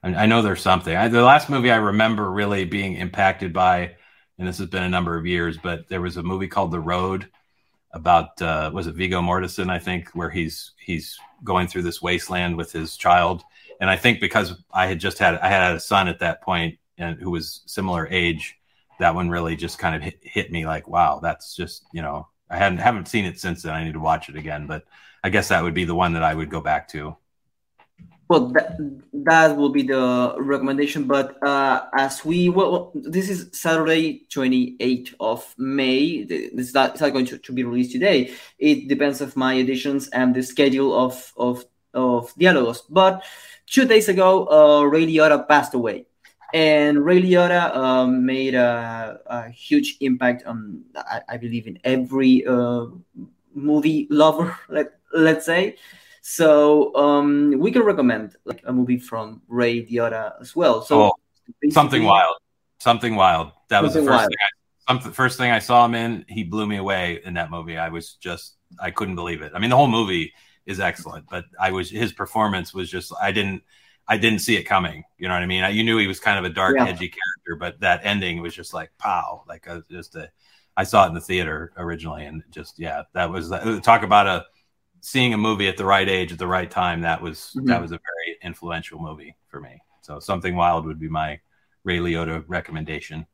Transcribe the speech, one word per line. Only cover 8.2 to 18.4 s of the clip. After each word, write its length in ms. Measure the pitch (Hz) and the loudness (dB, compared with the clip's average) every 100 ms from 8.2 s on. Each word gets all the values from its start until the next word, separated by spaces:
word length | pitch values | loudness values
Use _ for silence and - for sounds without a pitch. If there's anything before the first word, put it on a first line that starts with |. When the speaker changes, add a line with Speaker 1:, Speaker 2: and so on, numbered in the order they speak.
| 82 - | 2 -6
Speaker 1:
uh, 300 | 85 78 78 | -4 -4 -4
was 140 | 85 85 | -6 -8
it 80 | 80 | -6
Viggo 260 | 92 90 | -4 -2
Mortensen, 480 | 87 90 92 - 92 | 0 -2 -4 -6 -4
I 100 | 90 | -4
think, 320 | 95 90 85 | -4 -8 -8
where 180 | 87 82 | -8 -6
he's, 420 | 95 80 - - _ | -4 -6 -8 -18 _
he's 420 | - 85 - - - _ | -8 -8 -8 -18 -20 _
going 240 | - 92 90 | -4 -2 -2
through 140 | 92 | -4
this 200 | 87 - | -6 -6
wasteland 540 | 87 90 - 90 87 82 | -4 -4 -4 -4 -4 -4
with 160 | 82 | -6
his 240 | 80 80 - | -8 -10 -4
child. 480 | 92 87 87 87 _ _ _ - | 2 4 2 -4 _ _ _ -6
And 80 | 95 | -2
I 80 | 92 | 2
think 240 | 123 101 | 2 2
because 420 | 101 117 92 90 _ | 0 0 -2 -8 _
I 140 | 92 92 | -2 0
had 120 | 87 | 0
just 220 | 95 - | -4 0
had, 160 | 95 82 | 0 2
I 100 | 92 | 2
had 260 | 98 90 80 | 2 2 0
a 40 | |
son 260 | - 101 92 | 0 2 2
at 120 | 85 | -2
that 220 | 85 82 | -4 -4
point 380 | - 87 85 82 _ _ | -4 -2 -4 -8 _ _
and 220 | 85 80 | -10 -8
who 120 | 92 | -6
was 320 | 85 78 - - | -6 -8 -14 -12
similar 420 | - 95 87 80 | -8 -4 -4 -2
age, 500 | 92 87 82 | -2 -2 -4